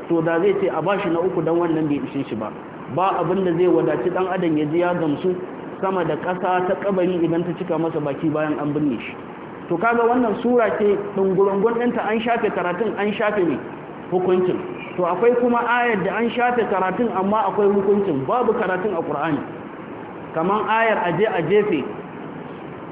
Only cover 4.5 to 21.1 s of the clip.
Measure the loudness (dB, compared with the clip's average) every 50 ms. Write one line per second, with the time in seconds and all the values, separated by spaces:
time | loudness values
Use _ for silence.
4.5 | 2 0 0 0 0 2 2 2 2 0 0 0 0 0 0 0 -2 -2 -4 -8
5.5 | -10 -12 -12 -12 -8 -4 -2 -2 0 0 0 0 -2 -2 -2 -4 -4 -2 0 0
6.5 | 2 2 2 0 0 0 0 0 0 2 2 2 2 2 0 2 2 0 0 -2
7.5 | -4 -4 -4 -2 -2 0 0 -2 -2 -2 -2 -2 -2 -2 0 0 0 0 0 0
8.5 | -2 -2 -2 -2 0 0 0 0 0 -2 -4 -8 -12 -12 -12 -14 -14 -14 -14 -14
9.5 | -14 -12 -6 -4 -2 0 2 2 2 4 4 4 4 4 2 2 0 0 0 2
10.5 | 4 4 4 4 2 2 2 2 2 2 0 -4 -2 0 0 2 4 4 4 4
11.5 | 4 2 2 2 2 2 0 0 0 0 0 0 0 0 0 0 0 2 2 0
12.5 | 0 0 -2 -2 0 -2 -2 -2 -2 -2 -2 -2 0 0 0 0 2 2 2 2
13.5 | 0 -2 -4 -8 -12 -12 -14 -14 -14 -14 -6 -2 0 0 2 4 4 4 4 2
14.5 | 0 -2 -4 -8 -10 -10 -12 -8 -4 -2 0 0 0 4 4 4 4 4 4 2
15.5 | 2 2 2 2 2 2 2 2 2 0 0 -2 0 0 0 0 0 2 2 2
16.5 | 2 2 0 0 0 0 0 0 0 0 0 0 0 0 0 2 2 2 2 0
17.5 | 2 2 4 4 4 4 4 4 2 2 2 0 0 -2 0 0 0 2 2 2
18.5 | 2 2 0 0 0 0 -2 -2 -2 -2 -2 -2 -2 -2 0 0 0 -2 -2 -6
19.5 | -10 -12 -14 -14 -14 -14 -14 -14 -14 -12 -14 -14 -14 -14 -14 -6 -4 -2 0 2
20.5 | 0 0 0 0 2 2 2 2 2 2 0 0